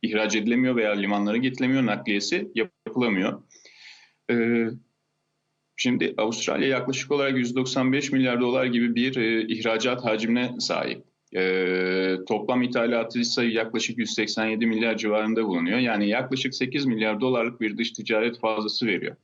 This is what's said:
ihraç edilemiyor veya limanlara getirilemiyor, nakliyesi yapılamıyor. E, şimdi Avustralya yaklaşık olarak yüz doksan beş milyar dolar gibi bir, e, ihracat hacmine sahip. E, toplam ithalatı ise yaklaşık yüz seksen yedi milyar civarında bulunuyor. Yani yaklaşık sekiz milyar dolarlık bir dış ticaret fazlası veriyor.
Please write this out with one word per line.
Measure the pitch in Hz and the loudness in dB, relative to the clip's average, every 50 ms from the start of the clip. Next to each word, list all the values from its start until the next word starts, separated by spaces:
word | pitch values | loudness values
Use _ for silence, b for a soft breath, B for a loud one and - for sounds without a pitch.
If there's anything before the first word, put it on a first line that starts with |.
ihraç | - 107 107 107 110 107 101 | -4 -2 0 0 0 0 0
edilemiyor | 110 101 113 120 123 127 127 127 | 0 0 0 2 2 2 2 2
veya | 117 110 107 | 2 2 2
limanlara | 104 101 98 98 104 101 101 104 107 117 | 0 0 0 0 0 0 0 0 0 0
getirilemiyor, | 127 131 127 - 135 127 131 135 131 | 0 -2 -2 -2 0 0 2 2 2
nakliyesi | 113 104 104 - - 104 101 101 - 170 185 208 208 - | 2 0 -2 -2 -2 -2 -2 -2 -2 -2 -4 -4 -4 -2
yapılamıyor. | 113 110 98 _ _ _ - - 131 123 117 104 92 92 - - - - B B B B B B B B B B B B B B B _ - | -4 -4 -4 _ _ _ -8 -2 0 0 2 2 2 0 0 -2 -6 -12 B B B B B B B B B B B B B B B _ -2
E, | 120 120 117 117 120 117 117 113 120 135 _ _ _ _ _ _ _ _ _ _ _ _ _ _ _ _ _ _ _ | 0 0 2 2 2 2 0 0 -4 -8 _ _ _ _ _ _ _ _ _ _ _ _ _ _ _ _ _ _ _
şimdi | - - 127 123 110 165 - - - | -4 0 0 2 2 2 0 0 0
Avustralya | 107 110 117 - - - - 76 135 139 | 0 0 0 -2 -2 -2 0 0 2 2
yaklaşık | 135 123 123 135 135 131 - - | 0 0 0 -2 -4 -4 -2 -2
olarak | 151 143 139 135 135 127 | 0 0 2 2 2 2
yüz | 123 120 120 | 0 0 0
doksan | 131 127 127 - 139 127 131 131 | 0 -2 0 0 0 2 2 2
beş | 143 143 139 | 2 0 0
milyar | 143 135 131 127 123 120 | 2 2 2 2 2 2
dolar | 123 123 123 131 131 | 2 2 2 2 2
gibi | 127 120 120 120 120 117 | 2 2 2 2 2 2
bir, | 117 120 131 135 | 2 0 0 0
e, | 131 113 113 113 113 | 0 0 2 2 0
ihracat | 110 - - 110 - 117 113 110 113 127 123 123 - | 0 -2 -4 -2 0 0 0 0 0 0 -2 0 0
hacmine | 117 110 110 110 113 117 123 123 131 123 117 | 0 0 0 2 2 2 2 0 -2 -4 -4
sahip. | - - 87 82 - - - - - _ _ _ _ _ - | -4 -2 -2 -2 -2 -4 -6 -8 -10 _ _ _ _ _ -4
E, | 92 92 92 92 92 92 90 92 92 92 92 92 92 92 92 92 92 92 - | -2 0 2 2 2 2 2 0 0 0 0 2 2 2 2 0 -2 -2 -2
toplam | 117 104 - - 127 123 | -2 -2 0 0 0 0
ithalatı | 123 120 123 123 117 117 120 117 113 117 - 120 | 0 0 0 0 0 2 2 0 0 0 0 -2
ise | 117 117 - - 120 | 0 0 0 0 0
yaklaşık | 117 110 113 110 113 - 110 107 - 117 117 | 2 2 0 -2 0 -2 -2 -2 -2 -2 -4
yüz | 113 107 - | -4 -4 0
seksen | - 110 101 - - 107 | -2 -2 -2 0 -2 0
yedi | 110 110 107 117 | 0 0 2 2
milyar | 113 110 110 113 117 110 104 | 2 2 2 2 0 0 0
civarında | 110 107 104 107 107 110 110 113 113 | 0 0 0 2 2 2 0 0 0
bulunuyor. | 104 92 85 82 85 101 123 | 0 0 0 0 0 0 2
Yani | 127 120 113 104 104 101 | 2 2 2 2 2 2
yaklaşık | 107 120 127 131 135 131 - 135 135 | 2 0 0 -2 -4 -2 -2 -4 -4
sekiz | - 131 131 131 147 143 | -4 -4 -4 -2 -2 0
milyar | 131 117 110 110 110 107 104 | 0 0 2 2 0 0 0
dolarlık | 120 127 127 120 113 117 120 - | 2 2 2 2 0 -2 -2 -2
bir | 113 110 101 107 | -4 -4 -2 -2
dış | 117 113 | -4 -4
ticaret | - - 107 - 117 107 110 120 117 - | -4 -8 -4 0 0 2 2 0 -2 -2
fazlası | - 113 110 107 107 107 - - - 113 | -2 -2 0 0 -2 -4 -4 -2 0 0
veriyor. | 98 85 87 - - - | 0 0 -2 -6 -10 -10